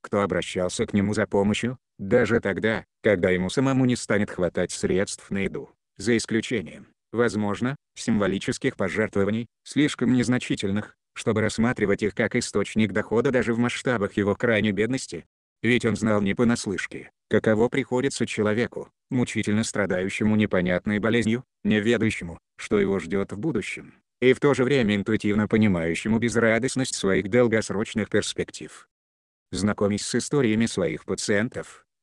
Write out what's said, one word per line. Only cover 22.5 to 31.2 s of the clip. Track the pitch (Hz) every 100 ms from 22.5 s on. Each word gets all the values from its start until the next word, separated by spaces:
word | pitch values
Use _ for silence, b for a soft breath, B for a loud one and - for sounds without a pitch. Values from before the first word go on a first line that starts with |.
| -
что | - 104
его | 98 98
ждет | 80 98 98
в | 104
будущем, | 156 117 - - - - _ _
и | 127
в | 123
то | 143
же | 127
время | 123 139 104
интуитивно | 101 95 104 104 104 104
понимающему | 113 107 87 82 82 110 113
безрадостность | 113 113 113 113 131 131 131
своих | - 98 92 95
долгосрочных | 120 120 110 98 95 113 107 98
перспектив. | 104 - - - - 78 - - _ _ _ _ _ _
Знакомясь | 92 104 98 101 101
с | -
историями | 123 - 147 120 107 113
своих | - 82 -
пациентов, | - 95